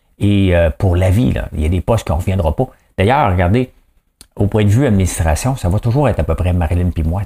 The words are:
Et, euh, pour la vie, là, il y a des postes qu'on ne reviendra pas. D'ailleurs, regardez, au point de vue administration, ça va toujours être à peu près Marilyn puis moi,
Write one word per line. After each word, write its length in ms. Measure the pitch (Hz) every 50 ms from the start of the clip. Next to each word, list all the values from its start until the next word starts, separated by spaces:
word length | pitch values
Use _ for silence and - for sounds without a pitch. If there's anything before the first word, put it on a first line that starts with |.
| _ _ _ -
Et, 380 | - 101 101 98 98 92 87
euh, 140 | 85 85 80
pour 260 | - - - 95 85
la 140 | 87 92 92
vie, 220 | 92 110 127 - -
là, 160 | 58 - - -
il 100 | - 76
y 40 |
a 20 | 78
des 120 | 90 92
postes 260 | - - 113 104 -
qu'on 80 | - 78
ne 60 | 82
reviendra 340 | 85 - 95 95 85 76 71
pas. 120 | - 131 - - _ _ _ _ -
D'ailleurs, 320 | 95 104 127 147 147 107
regardez, 420 | 90 90 90 87 101 123 127 - - _ _ _ _ _ _ _ _ - - _ _
au 120 | - 107
point 180 | 101 - 110 107
de 40 | 104
vue 180 | 101 120 147
administration, 680 | 131 104 98 92 85 - - 85 82 76 - - 127 135
ça 120 | 127 - 90
va 100 | 87 104
toujours 300 | - 120 113 143 151 123
être 100 | - -
à 60 | 87
peu 100 | - 82
près 180 | - 85 90 87
Marilyn 380 | 87 80 78 87 90 90 90
puis 120 | 82 - 78
moi, 200 | 80 82 95 101